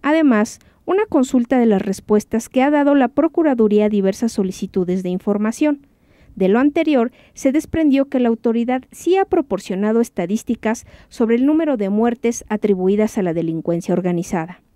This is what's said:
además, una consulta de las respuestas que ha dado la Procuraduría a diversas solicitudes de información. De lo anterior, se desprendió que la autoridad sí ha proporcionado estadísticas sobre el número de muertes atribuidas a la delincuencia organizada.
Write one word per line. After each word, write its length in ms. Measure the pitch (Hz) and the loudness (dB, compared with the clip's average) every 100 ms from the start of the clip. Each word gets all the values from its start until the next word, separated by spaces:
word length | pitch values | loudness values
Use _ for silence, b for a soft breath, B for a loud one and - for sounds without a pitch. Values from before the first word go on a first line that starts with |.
además, 580 | 285 320 294 214 214 - b b | -2 2 4 2 0 -6 b b
una 220 | - 381 427 | -4 -2 0
consulta 520 | 294 254 254 233 262 | 0 0 0 0 2
de 80 | 233 | 2
las 140 | 190 | 2
respuestas 680 | 202 196 - 214 - 226 - | -2 -8 -2 -2 0 -6 -2
que 120 | 254 | 0
ha 100 | 277 | 2
dado 260 | 294 285 285 | 2 2 2
la 100 | 240 | 2
Procuraduría 760 | 285 320 - 311 240 214 208 | 0 0 2 0 2 2 4
a 40 | 208 | 2
diversas 440 | 208 190 196 233 | 2 0 -2 -4
solicitudes 720 | - 190 - 190 190 175 185 | -2 -4 -6 -6 -4 -2 -2
de 60 | 180 | -4
información. 760 | 185 208 208 214 - 302 285 - b b b b | -4 -2 -2 -2 0 -2 -2 -8 b b b b
De 140 | - 190 | -2 2
lo 100 | 226 | 2
anterior, 540 | 294 330 320 269 233 b b | 2 0 0 0 0 b b
se 180 | - 269 | -4 0
desprendió 540 | 294 - 330 302 269 277 | 0 -2 0 2 2 0
que 120 | 262 | 0
la 120 | 240 | 0
autoridad 520 | 226 233 233 233 262 - | 0 -2 -2 -2 -4 -8
sí 260 | - 339 381 | -8 0 0
ha 80 | |
proporcionado 760 | 381 349 269 - - 190 214 226 | 2 -2 -2 -6 -4 -4 0 0
estadísticas 840 | 240 - 175 220 - 226 220 233 b b b | -2 -4 -4 -4 -4 -4 -4 -4 b b b
sobre 280 | - 226 240 | -4 0 2
el 100 | 277 | 2
número 300 | 311 311 247 | 2 0 -2
de 120 | 196 | -2
muertes 560 | 208 233 240 233 240 - | 0 0 0 -4 -6 -6
atribuidas 680 | 214 208 185 185 208 214 226 | -2 0 2 2 2 0 0
a 60 | |
la 100 | 180 | -2
delincuencia 600 | 165 165 160 170 170 185 | -2 -4 -4 -4 -4 -2
organizada. 680 | 175 180 175 180 180 165 - _ | -2 -2 -4 -4 -6 -6 -12 _